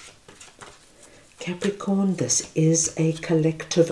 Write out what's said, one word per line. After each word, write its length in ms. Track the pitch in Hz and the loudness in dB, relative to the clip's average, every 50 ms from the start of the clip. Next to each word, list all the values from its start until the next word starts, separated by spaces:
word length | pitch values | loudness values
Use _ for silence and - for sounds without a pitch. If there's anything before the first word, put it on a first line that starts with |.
| - - - _ _ - - - - - - - - - - - - - _ _ - - - - - _ _ - | -16 -20 -20 _ _ -20 -20 -20 -20 -20 -20 -20 -20 -20 -20 -20 -20 -20 _ _ -20 -20 -20 -20 -20 _ _ -14
Capricorn, 720 | - 175 180 180 - 196 196 - - 202 196 196 196 190 180 | -10 -10 -8 -4 -4 -4 -4 -4 -4 -2 0 2 2 0 0
this 380 | 160 147 117 - - - - - | 0 -2 -2 -2 -2 -4 -2 0
is 400 | 160 156 160 165 160 - - - | 2 4 4 4 2 0 -2 -2
a 180 | - 160 160 160 | 0 0 0 0
collective 760 | 160 - - 170 160 151 160 160 156 - - - 180 165 - | -2 -2 0 2 2 2 2 0 -2 -8 -2 2 2 2 2